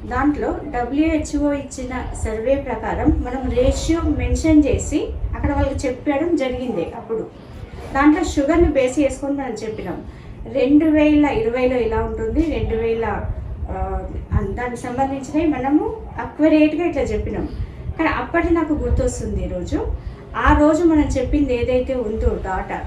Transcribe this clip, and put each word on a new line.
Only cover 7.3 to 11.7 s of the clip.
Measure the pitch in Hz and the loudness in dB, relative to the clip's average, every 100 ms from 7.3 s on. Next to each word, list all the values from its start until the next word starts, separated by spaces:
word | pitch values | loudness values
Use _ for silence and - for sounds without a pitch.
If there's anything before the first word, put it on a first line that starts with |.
| - - - - - - | -12 -18 -16 -14 -14 -6
దాంట్లో | - 302 320 | 4 4 4
షుగర్ని | 339 - 277 339 339 | 2 0 2 4 4
బేస్ | 269 254 285 | 4 2 2
చేసుకొని | 269 - 277 | 0 0 -4
మనం | 277 254 | -4 -4
చెప్పినాం, | 214 214 202 185 160 - - - - 226 | -6 -8 -8 -8 -8 -10 -16 -16 -14 -6
రెండు | 247 269 294 | 0 6 6
వేల | 320 302 302 294 | 6 6 6 6
ఇరవైలో | 285 226 226 247 254 | 4 2 0 2 2